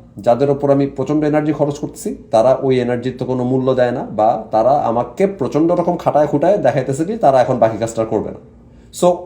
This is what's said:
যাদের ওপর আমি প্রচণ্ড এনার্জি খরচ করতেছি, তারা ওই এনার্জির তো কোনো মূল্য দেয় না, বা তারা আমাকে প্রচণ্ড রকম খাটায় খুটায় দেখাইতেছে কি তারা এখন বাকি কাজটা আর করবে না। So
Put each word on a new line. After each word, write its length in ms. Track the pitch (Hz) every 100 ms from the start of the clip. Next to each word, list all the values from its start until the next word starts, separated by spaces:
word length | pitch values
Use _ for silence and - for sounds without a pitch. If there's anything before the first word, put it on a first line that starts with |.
| - -
যাদের 320 | 117 120 143
ওপর 200 | 139 143
আমি 160 | 139 139
প্রচণ্ড 380 | - 131 151
এনার্জি 280 | 151 151 151
খরচ 260 | 147 147 143
করতেছি, 380 | - - - - -
তারা 280 | 110 123 131
ওই 180 | 135 127
এনার্জির 340 | 120 123 127 117
তো 60 |
কোনো 200 | 127 127
মূল্য 300 | 123 131 127
দেয় 160 | 127 120
না, 160 | 127 -
বা 360 | 98 110 - -
তারা 200 | 110 139
আমাকে 560 | 147 120 117 120 - 190
প্রচণ্ড 460 | - 120 147 165
রকম 240 | 175 175 170
খাটায় 300 | 139 139 151
খুটায় 320 | 147 170 202
দেখাইতেছে 460 | 135 139 123 135
কি 120 | 170 226
তারা 240 | 143 131
এখন 180 | 120 127
বাকি 200 | 113 104
কাজটা 240 | 113 -
আর 40 | 110
করবে 240 | 107 95
না। 60 | - - - - - - -
So 160 | 175 175